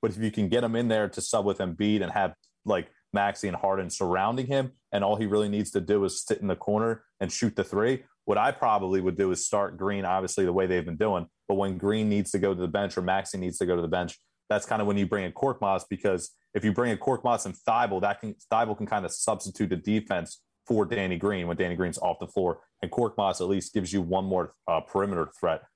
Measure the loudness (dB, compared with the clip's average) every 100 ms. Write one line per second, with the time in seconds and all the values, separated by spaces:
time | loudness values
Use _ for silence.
0 | -2 0 -2 0 2 2 2 0 2 2
1 | 2 -2 -2 0 2 0 -2 0 2 2
2 | 0 0 -2 -2 _ _ -2 -2 -2 _
3 | _ 0 0 0 -4 -2 0 0 -2 -2
4 | 0 2 0 0 -2 -2 -2 -8 _ -2
5 | 2 2 2 2 2 0 0 -2 2 2
6 | 2 -2 -4 -4 -2 -4 0 0 0 -2
7 | _ _ -6 0 -2 0 -2 2 2 0
8 | -4 _ -2 2 2 2 2 2 2 2
9 | 0 2 0 0 0 0 0 -2 -4 -2
10 | 0 0 0 0 2 2 2 2 0 0
11 | 2 2 -2 _ _ 0 0 0 0 2
12 | 2 2 0 0 0 0 0 0 -2 -2
13 | 0 0 -2 -4 -6 -2 0 0 0 -2
14 | -2 -8 _ _ _ -2 0 -2 0 0
15 | 0 0 -4 -2 -2 0 0 0 -2 -2
16 | 0 0 -2 _ _ -2 0 2 0 0
17 | 0 0 2 0 -2 -6 0 2 2 0
18 | -2 -2 -8 -12 -2 0 2 -2 -2 -2
19 | -2 -4 -2 -2 -6 -4 -2 -2 0 0
20 | 0 -4 -4 -12 _ _ -2 0 2 0
21 | -2 0 0 0 -2 0 0 0 -2 0
22 | -2 -2 -4 0 0 -2 _ _ -6 -2
23 | -2 2 0 0 0 0 0 -4 0 -2
24 | 0 0 0 0 -2 _ -2 -2 0 0
25 | 0 0 -4 -2 -2 -2 -6